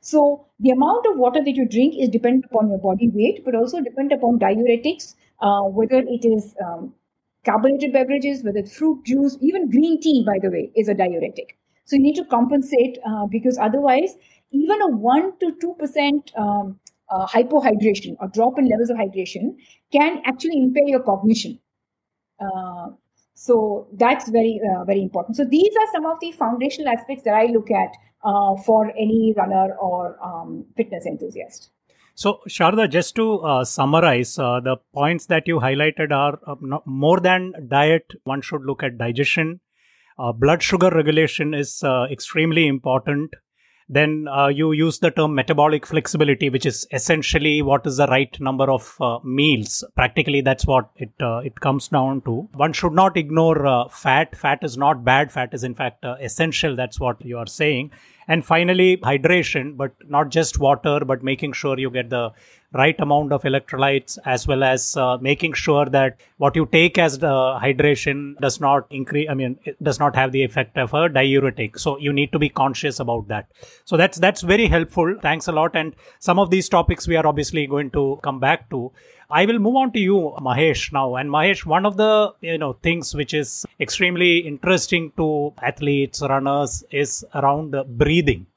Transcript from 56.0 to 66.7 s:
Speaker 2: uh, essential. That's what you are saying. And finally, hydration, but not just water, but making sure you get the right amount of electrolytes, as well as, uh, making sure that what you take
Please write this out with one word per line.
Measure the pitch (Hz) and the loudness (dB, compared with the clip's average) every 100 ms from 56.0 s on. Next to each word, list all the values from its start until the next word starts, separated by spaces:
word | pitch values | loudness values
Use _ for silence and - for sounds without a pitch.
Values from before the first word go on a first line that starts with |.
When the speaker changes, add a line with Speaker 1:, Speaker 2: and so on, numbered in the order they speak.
Speaker 2:
uh, | 127 127 | -12 -10
essential. | 120 - 165 - 160 123 | -10 -2 -2 0 -4 -4
That's | 127 - | -6 -4
what | 127 113 | -4 -4
you | 123 120 | -10 -12
are | 113 | -12
saying. | - 151 131 143 - _ _ - | -2 0 0 -6 -14 _ _ -2
And | 165 | -2
finally, | - 165 175 185 185 185 | 2 2 4 4 4 4
hydration, | 123 139 156 180 156 156 135 135 | 0 0 4 2 2 -4 -6 -8
but | 139 _ - | -8 _ -2
not | 143 147 | 0 2
just | 156 160 - | 0 0 2
water, | 139 139 160 147 135 | 2 2 2 -2 0
but | 131 | -4
making | 131 135 147 | -2 -4 -6
sure | 123 147 131 | -6 -4 -4
you | 135 | -4
get | 127 117 | -4 -4
the | 123 117 - _ _ _ | -4 -4 -8 _ _ _
right | 127 143 160 | 2 2 2
amount | 147 147 147 | 0 0 0
of | 143 | -2
electrolytes, | 143 139 - 131 139 139 - - - | 0 -2 -4 -2 0 0 -4 -12 -4
as | 127 143 | -4 -2
well | 135 | 0
as, | 135 131 - 151 | 2 2 -2 -2
uh, | 127 123 | -2 0
making | 131 147 165 | 0 0 -2
sure | 139 - 147 143 | -4 0 2 2
that | 139 135 - _ _ | 2 2 -2 _ _
what | 139 160 | 0 2
you | |
take | 147 | 2